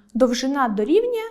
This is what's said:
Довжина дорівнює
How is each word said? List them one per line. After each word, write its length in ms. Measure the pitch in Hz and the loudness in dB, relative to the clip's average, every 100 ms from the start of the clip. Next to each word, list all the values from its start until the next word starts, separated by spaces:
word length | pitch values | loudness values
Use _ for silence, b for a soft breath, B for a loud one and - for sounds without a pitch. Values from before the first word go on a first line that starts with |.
| b | b
Довжина 540 | 220 254 247 262 277 247 | 0 0 2 -2 0 0
дорівнює 640 | 202 214 381 480 453 453 | 0 2 2 2 -4 -8